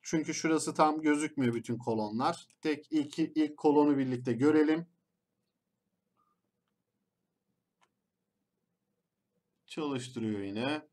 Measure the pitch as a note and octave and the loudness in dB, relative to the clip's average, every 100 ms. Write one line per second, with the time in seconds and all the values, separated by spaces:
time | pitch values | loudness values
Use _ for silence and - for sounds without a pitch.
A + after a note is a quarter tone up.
0 | - E3 D3+ D3+ E3 D#3 D#3+ - D#3 D#3 | -2 -4 -2 -4 0 0 -2 2 2 2
1 | D3+ D3 D3+ C#3+ B2 A#2 A#2 A#2 B2 A2 | 0 0 0 -2 -2 -2 -6 -6 -4 -2
2 | G#2+ A2 C#3+ E3+ - _ D#3+ D3 - D#3 | -2 -2 -2 -4 -12 _ -4 -4 -2 -2
3 | C#3+ - D#3+ D#3 D3+ - D3+ D3 D3 C#3 | -2 -4 -2 0 -2 2 4 6 4 2
4 | C3 B2 B2 A2+ C#3+ D#3 D3+ D#3+ E3+ _ | 0 -2 -2 2 4 6 4 2 -2 _
5 | _ _ _ _ _ _ _ _ _ _ | _ _ _ _ _ _ _ _ _ _
6 | _ _ _ _ _ _ _ _ _ _ | _ _ _ _ _ _ _ _ _ _
7 | _ _ _ _ _ _ _ _ _ _ | _ _ _ _ _ _ _ _ _ _
8 | _ _ _ _ _ _ _ _ _ _ | _ _ _ _ _ _ _ _ _ _
9 | _ _ _ _ _ _ _ - D3 C3+ | _ _ _ _ _ _ _ -8 -6 -6
10 | B2 A#2 A2 G#2 G2 G#2 C3 D3+ D4+ | -8 -6 -4 -4 -6 -6 -6 -6 -10